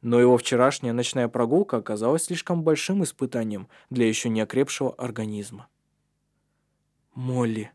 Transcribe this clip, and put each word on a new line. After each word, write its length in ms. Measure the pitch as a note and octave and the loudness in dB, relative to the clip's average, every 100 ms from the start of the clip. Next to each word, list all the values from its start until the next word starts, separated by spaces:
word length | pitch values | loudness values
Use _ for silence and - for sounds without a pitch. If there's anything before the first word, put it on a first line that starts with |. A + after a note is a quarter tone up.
Но 180 | A#2+ A#2+ | 2 6
его 200 | B2 B2 | 8 6
вчерашняя 560 | - B2 C3 C#3 B2 | 4 4 4 2 -4
ночная 340 | A#2 A#2+ C3+ A#2+ | -2 -2 -2 -2
прогулка 480 | A#2+ A#2 D#3 G3+ A#2+ | 0 2 2 2 -2
оказалась 480 | G#2 G#2+ A2+ D#3+ | -4 -2 0 0
слишком 380 | - E3+ - E3+ | -2 -6 -4 -2
большим 400 | D#3+ D3+ - G3 | 2 0 0 -2
испытанием 680 | E3+ - B2+ A#2+ A2 G#2 G2 - _ | -2 -4 -6 -4 -6 -6 -12 -20 _
для 180 | B2+ A#2 | 0 2
ещё 220 | A2 A#2+ | 2 -2
не 100 | A2 | 0
окрепшего 540 | G#2+ C3 C#3 - C3 | 0 0 0 0 -4
организма. 720 | - B2+ A2+ A2 G#2+ G#2 G2 - _ _ _ _ _ _ _ _ _ _ _ _ _ _ | -4 -8 -6 -8 -8 -10 -14 -20 _ _ _ _ _ _ _ _ _ _ _ _ _ _
Молли. 580 | - B2+ B2+ A#2+ A2 G#2+ | -10 -4 0 0 -2 -8